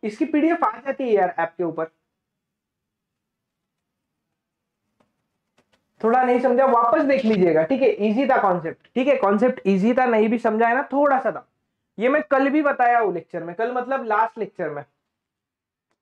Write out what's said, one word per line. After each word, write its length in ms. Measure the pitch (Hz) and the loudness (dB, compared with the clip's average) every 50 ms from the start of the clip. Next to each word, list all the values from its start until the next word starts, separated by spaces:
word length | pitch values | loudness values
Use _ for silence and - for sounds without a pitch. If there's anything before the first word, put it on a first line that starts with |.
| - | -10
इसकी 220 | 214 214 - 311 | -10 -4 -4 -4
पीडीएफ़ 380 | 254 - 302 285 320 339 339 - | -2 0 0 2 2 0 0 -2
आ 120 | - - 240 | -2 -4 -6
जाती 260 | 269 277 269 - 269 | -8 -10 -8 -6 -2
है 60 | 240 | 0
यार 240 | 220 196 180 180 - - | 2 2 2 0 0 -4
ऐप 140 | 165 165 - - | -6 -6 -4 -6
के 60 | 180 | -6
ऊपर। 280 | 170 147 - 156 - _ _ _ _ _ _ _ _ _ _ _ _ _ _ _ _ _ _ _ _ _ _ _ _ _ _ _ _ _ _ _ _ _ _ _ _ _ _ _ _ _ _ _ _ _ _ _ _ _ _ _ _ _ _ _ _ _ _ _ _ _ _ _ _ _ _ _ _ _ _ _ _ _ _ _ _ _ _ _ _ _ _ | -6 -4 -6 -8 -10 _ _ _ _ _ _ _ _ _ _ _ _ _ _ _ _ _ _ _ _ _ _ _ _ _ _ _ _ _ _ _ _ _ _ _ _ _ _ _ _ _ _ _ _ _ _ _ _ _ _ _ _ _ _ _ _ _ _ _ _ _ _ _ _ _ _ _ _ _ _ _ _ _ _ _ _ _ _ _ _ _ _
थोड़ा 220 | - 220 233 254 254 | -2 0 2 2 2
नहीं 160 | 247 247 240 | 2 2 2
समझा 260 | 240 262 240 240 269 262 | 2 2 2 2 2 4
वापस 360 | 240 233 233 240 - 330 302 | 4 2 2 2 2 0 2
देख 220 | 269 277 - - | 0 0 0 2
लीजिएगा, 380 | 220 220 190 175 170 156 156 160 | 0 2 2 2 2 4 2 2
ठीक 180 | - 269 240 | 0 0 0
है, 140 | 262 233 202 - 202 220 | 2 0 0 0 0 -2
Easy 220 | 208 233 277 233 | 0 0 0 0
था 120 | 254 - | 0 2
concept, 460 | - 196 180 180 156 165 139 - _ _ _ | 2 0 0 -2 -4 -8 -12 -12 _ _ _
ठीक 120 | 233 262 277 | -2 0 2
है, 80 | 277 - | 0 2
Concept 500 | - 196 202 208 233 254 254 - - 190 | 2 0 2 2 2 0 0 0 0 0
easy 260 | 196 190 185 226 247 | 0 2 2 2 2
था, 120 | 247 254 | 2 0
नहीं 240 | 247 233 214 214 220 | 2 2 2 2 2
भी 80 | 226 233 | 0 0
समझा 280 | - 233 220 220 233 233 | -2 -2 0 0 0 0
है 80 | 233 | 0
ना, 120 | 262 285 - | -2 -4 -4
थोड़ा 280 | - 277 294 285 277 254 | -2 0 2 2 2 0
सा 120 | - 220 | -2 -4
था, 160 | 170 135 - _ _ _ _ _ _ _ _ _ _ - | -6 -6 -14 _ _ _ _ _ _ _ _ _ _ -2
ये 120 | 208 254 | -2 0
मैं 120 | 285 302 302 | 0 0 0
कल 260 | - 277 269 277 277 | 0 0 2 2 2
भी 120 | 269 311 | 0 0
बताया 380 | 302 285 269 - 247 240 240 233 | 0 0 0 2 2 2 2 2
हूँ 140 | 226 196 175 | 2 0 -2
lecture 300 | 170 160 _ - 175 165 | -4 -10 _ -12 -10 -10
में, 100 | 170 175 | -10 -6
कल 160 | 175 226 247 247 | -6 -6 -4 -4
मतलब 300 | 247 240 240 269 262 240 | -6 -6 -4 -6 -6 -4
last 320 | 220 208 214 220 226 - 226 | -2 -2 0 -2 -2 -4 -8
lecture 320 | 208 190 - - 175 151 | -10 -12 -8 -10 -8 -8
में। 140 | 147 143 143 - _ _ _ _ _ _ _ _ _ _ _ _ _ _ _ _ _ _ _ _ _ _ | -8 -10 -14 -16 _ _ _ _ _ _ _ _ _ _ _ _ _ _ _ _ _ _ _ _ _ _